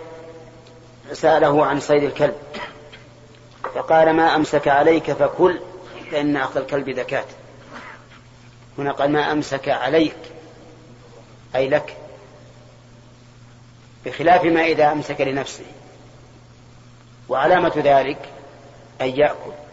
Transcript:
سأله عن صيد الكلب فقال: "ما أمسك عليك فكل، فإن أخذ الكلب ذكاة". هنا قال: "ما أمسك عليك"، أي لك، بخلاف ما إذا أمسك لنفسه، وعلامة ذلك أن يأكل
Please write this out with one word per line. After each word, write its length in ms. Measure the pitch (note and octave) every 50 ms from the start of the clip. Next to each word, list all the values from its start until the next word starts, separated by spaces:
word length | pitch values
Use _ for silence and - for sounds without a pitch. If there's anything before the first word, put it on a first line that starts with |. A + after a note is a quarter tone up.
| - - - - - - - - - - - - - - - - - - - - - C3 D3
سأله 540 | - - D#3+ D#3+ D3+ D#3 D3 C#3+ D3+ D3
عن 140 | C#3 C#3 C#3+
صيد 220 | C3 - D3+ D3 D3
الكلب 340 | C#3 - - D3 C#3 - - - - - - - - - - - - - - - - - - - - - - - - - - - - -
فقال: 380 | - C3 - E3 D#3+ D#3+ D#3+ D#3+
"ما 240 | E3 E3 D#3+ C#3+
أمسك 320 | D#3 D3+ - - D3 - D3
عليك 440 | C#3 C#3+ D3+ D#3+ E3 D#3+ - - C#3+
فكل، 480 | B2 D3 C3 - - E3+ F#3 F3 - - - - - - - - - - -
فإن 260 | - D3 D3 D3 D3
أخذ 240 | C#3+ C3+ B2+ - C#3+
الكلب 280 | C3 C3 D3 C#3 C3+ C3+
ذكاة". 360 | B2+ B2 B2 - C#3 B2+ G#2+ - - - - - - - - - - - - - - - - - - - - - - - - - - - - - - -
هنا 140 | C#3 C#3+ C#3
قال: 200 | - C#3 D3 D3
"ما 200 | D3+ D3 D3+ D#3
أمسك 360 | D3+ C#3+ - C#3 C3+ - D3
عليك"، 480 | C3 A2+ A#2+ C3 D3 E3 D#3+ D3+ - - - - - - - - - - - - - - - - - - - - - - - - - - - - -
أي 140 | C3 C3+ C3+
لك، 280 | D3 D3 D3 - - - - - - - - - - - - - - - - - - - - - - - - - - - - - - - - - - - - - - - - - - - -
بخلاف 380 | B2+ B2 - C#3+ E3+ F3+ F3+ -
ما 220 | E3 E3 E3 E3
إذا 260 | E3 D#3 C#3+ D3+ D3 D#3
أمسك 280 | D3+ C#3 - C#3+ C#3+
لنفسه، 440 | C#3 C3+ C3 C#3 C3 - - - - - - - - - - - - - - - - - - - - - - - - - - - - - - - - - - - - -
وعلامة 440 | B2+ C3 C#3 D#3+ F3+ F3+ F3 E3 -
ذلك 420 | D3+ C3+ C#3+ C#3 C3+ C3 C3+ D3+ - - - - - - - - - - - - - - - - -
أن 60 | C3
يأكل 460 | C3 B2+ C3+ D3 C#3+ - - - - - - - -